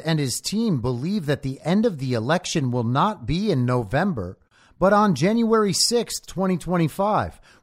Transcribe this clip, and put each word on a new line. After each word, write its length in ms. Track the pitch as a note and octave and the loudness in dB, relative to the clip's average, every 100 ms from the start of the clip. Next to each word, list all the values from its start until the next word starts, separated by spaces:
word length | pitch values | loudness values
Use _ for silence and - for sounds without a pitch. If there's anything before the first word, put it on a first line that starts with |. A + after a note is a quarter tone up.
and 140 | D#3 D#3+ | -2 -2
his 220 | C3+ - | -2 -4
team 400 | - G3+ A#3 D3 | -6 -2 0 0
believe 460 | A#2 A#2+ D#3 G#3 D3 | -2 -4 -4 -4 -2
that 160 | C3 | -2
the 180 | C3+ C3+ | -4 -6
end 200 | D3+ G3 | 0 2
of 140 | A3+ D#3 | 2 -2
the 140 | C3 | -2
election 580 | A#2+ A2 C4+ - E3+ C3 | -2 0 0 0 -2 0
will 140 | B2 | 0
not 420 | A#2 C3 F#3+ G#3+ G#2+ | 0 2 0 -2 -4
be 240 | E3 G#3+ | -2 0
in 160 | C#3 B2 | 0 2
November, 720 | B2+ G#2 C3+ G3 C#3 F2+ - _ _ _ _ | 0 0 0 0 -2 -6 -12 _ _ _ _
but 140 | F#3 | 4
on 220 | G3+ G#3 | 6 4
January 580 | C#3 F3 A#3 A3+ A3 G#3 | 2 2 2 2 2 2
sixth, 540 | - - A#3+ - - - | 2 0 0 -2 -8 -10
twenty 300 | F3 F#3+ F3 | -4 -2 -2
twenty-five, 840 | D#3+ F3+ D#3+ - G3 F#3+ F#2 - - - | 0 0 0 0 0 0 -2 -8 -20 -8